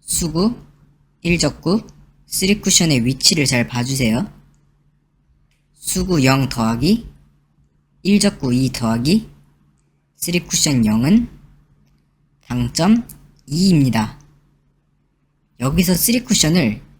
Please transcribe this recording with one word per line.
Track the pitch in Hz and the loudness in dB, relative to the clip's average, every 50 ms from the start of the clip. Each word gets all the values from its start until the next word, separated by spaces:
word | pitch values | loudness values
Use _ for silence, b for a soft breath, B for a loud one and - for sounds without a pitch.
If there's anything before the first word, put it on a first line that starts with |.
수구, | _ - - - 175 165 151 165 185 226 247 - - - _ _ - _ _ _ _ _ _ _ | _ -6 -4 -4 -4 -2 -2 0 0 0 -2 -4 -14 -20 _ _ -20 _ _ _ _ _ _ _
일 | _ 170 175 165 | _ -2 0 0
적구, | 156 143 - - - 156 185 220 214 - - - - _ _ _ _ | 0 -2 -4 -4 -2 -2 -2 -2 -2 -8 -20 -20 -20 _ _ _ _
쓰리 | _ - - 190 190 208 214 | _ -6 -4 0 0 0 0
쿠션의 | - 202 185 - 175 160 143 127 113 | 0 0 0 2 2 2 2 0 0
위치를 | 123 131 131 - - - 160 143 | 0 -4 0 0 0 0 2 0
잘 | 131 135 123 117 117 | 0 0 0 -2 -2
봐주세요. | - 120 120 131 135 131 131 113 110 123 214 - - - _ _ _ _ _ _ _ _ _ _ _ _ _ _ _ _ _ _ _ _ _ _ _ _ _ _ _ | -2 -6 -4 -4 -2 -2 0 0 0 -2 -4 -6 -10 -20 _ _ _ _ _ _ _ _ _ _ _ _ _ _ _ _ _ _ _ _ _ _ _ _ _ _ _
수구 | _ - - - 185 185 185 180 156 127 | _ -10 -6 -4 -4 -2 0 0 2 4
영 | 131 135 135 135 123 | 4 2 2 0 -2
더하기 | - 120 113 113 117 117 127 170 220 226 - - - _ _ _ _ _ _ _ _ _ _ _ _ _ _ _ _ _ | -2 -2 -2 -2 -2 0 2 2 2 0 -2 -10 -20 _ _ _ _ _ _ _ _ _ _ _ _ _ _ _ _ _
일 | _ 185 202 208 | _ 2 2 4
적구 | 190 202 202 - - 131 120 | 4 2 -2 -2 -4 -2 0
이 | 127 131 131 | 0 0 0
더하기 | 135 - 113 113 113 117 120 147 190 220 214 - - _ _ _ _ _ _ _ _ _ _ _ _ _ _ _ _ | -2 -2 -2 -2 -2 0 0 0 0 0 0 -4 -20 _ _ _ _ _ _ _ _ _ _ _ _ _ _ _ _
쓰리 | _ - 175 175 175 | _ -8 -4 -4 -4
쿠션 | - - - - - - 143 127 113 | -4 -2 -4 -2 0 2 2 2 2
영은 | 107 107 110 120 143 202 233 240 - - - - - - _ _ _ _ _ _ _ _ _ _ _ _ _ _ _ _ _ _ | 2 0 0 2 4 4 2 2 0 -8 -20 -20 -20 -20 _ _ _ _ _ _ _ _ _ _ _ _ _ _ _ _ _ _
당점 | _ 120 123 120 117 - - 160 190 220 233 233 - - - - _ _ _ _ | _ -4 -4 -4 -4 -2 0 4 4 4 4 2 -6 -16 -20 -20 _ _ _ _
이입니다. | - 139 165 190 196 180 151 139 131 110 113 110 104 - - - _ _ _ _ _ _ _ _ _ _ _ _ _ _ _ _ _ _ _ _ _ _ _ _ _ _ _ | -6 -2 2 4 4 4 4 4 2 2 0 -2 -4 -8 -16 -20 _ _ _ _ _ _ _ _ _ _ _ _ _ _ _ _ _ _ _ _ _ _ _ _ _ _ _
여기서 | 120 135 147 175 180 170 180 | -4 -4 -4 -4 -4 -4 -4
쓰리 | 170 - - 233 254 | -2 -2 -2 -2 -2
쿠션을 | - - 208 - - 156 165 185 160 113 104 - - - - _ | -2 -2 -2 0 0 2 2 2 0 0 -2 -6 -12 -20 -20 _